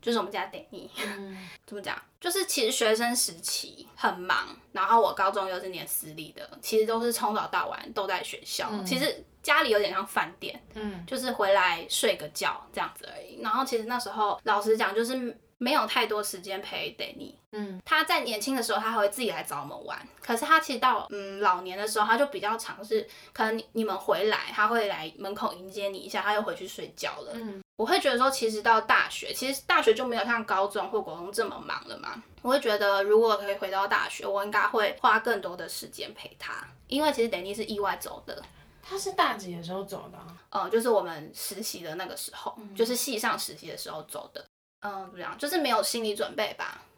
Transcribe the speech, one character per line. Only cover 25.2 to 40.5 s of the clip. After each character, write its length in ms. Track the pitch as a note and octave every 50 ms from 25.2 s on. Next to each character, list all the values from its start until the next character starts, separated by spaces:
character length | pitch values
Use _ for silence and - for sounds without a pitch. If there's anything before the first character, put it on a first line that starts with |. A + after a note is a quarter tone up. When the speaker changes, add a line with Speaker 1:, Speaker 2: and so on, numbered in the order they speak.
| G3 G3 G3+
Speaker 1:
口 200 | G3+ A3+ A3 -
迎 160 | F3+ F#3 F#3+
接 180 | F#3+ G#3+ G3+ G3+
你 80 | G3
一 120 | F#3 - G3
下， 120 | - D4+
他 140 | - G3+ G#3
又 80 | G#3 G#3+
回 120 | F#3+ E3+
去 140 | - F#3 F#3
睡 240 | - - - - -
觉 160 | - - - - - -
了。 100 | - A#3
Speaker 2:
嗯。 280 | A#3 A3+ A3 G#3 F#3+ F#3+ _ _
Speaker 1:
我 100 | - A3
会 120 | A3 F4 G4
觉 140 | - C#4+ B3+
得 60 | A#3+
说， 120 | C4 C4
其 200 | C4 C4 A#3 A3
实 100 | A3 G#3+
到 180 | G#3 A#3 A3+ A3
大 300 | G#3 - B3+ C4 - -
学， 240 | - - - - -
其 180 | - B3+ C4
实 120 | C#4 - -
大 140 | - F4 D#4
学 140 | D4 A#3 A3
就 100 | G#3+ B3+
没 100 | B3 A#3
有 80 | A3 G3
像 180 | A#3+ A#3+ A3+ A3
高 220 | - G#3+ F#3+ G3
中 200 | G3+ - G#3+ F3+ F#3+
或 100 | A3 G#3+
国 160 | F#3+ E3+ D#3
中 160 | E3 E3+ F#3+ G3+
这 100 | A#3 A3
么 160 | G3 F3 F3 D#3+
忙 160 | D3 D3+ - - -
了 80 | A2+
嘛。 260 | - - - - A#3 - _ - - -
我 80 | A#3+
会 100 | C4 C#4+
觉 160 | C#4 A#3 G#3
得 260 | G#3 G#3+ G3+ G3 G3 G3
如 160 | G3+ G#3+ A3
果 200 | A#3 A3+ G#3+ G3
可 120 | G3+ G3+
以 40 | G3+
回 160 | G3+ G3+ F#3+
到 160 | F#3+ F#3+ G3
大 200 | G3+ A3 G#3 -
学， 200 | - - - -
我 180 | G3+ G3 G3 G3
应 60 | G#3
该 100 | G#3 - G3
会 280 | A3 - A3+ G#3 G3 - -
花 180 | - B3 G#3+ A3
更 220 | A3 A#3+ A3+ G3+
多 160 | F#3 F3+ F3
的 100 | F3 E3+
时 220 | D#3+ - - - -
间 240 | - - - - -
陪 180 | - - - - _
他， 140 | - - A2 - - - - - - -
因 140 | B3+ C#4 D4+
为 80 | D4+
其 120 | C#4+ - A3+
实 80 | A3+
Danny 240 | A3 F3 F3+ G3 G3+
是 100 | A#3 G#3+
意 160 | - G#3+ G3+
外 160 | G3+ F#3+ F3
走 260 | - - - - - -
的。 160 | - - - - - - - - - - - -
Speaker 2:
他 160 | - F#4 G4
是 140 | - G4 -
大 200 | - E4+ C#4+ A#3+
几 240 | G#3 G3 F#3 F3
的 60 | E3+ E3
时 100 | E3 F3+
候 100 | F#3+ G3
走 280 | G3 F#3+ - - - -
的 60 | -
啊？ 80 | - E3 - - - _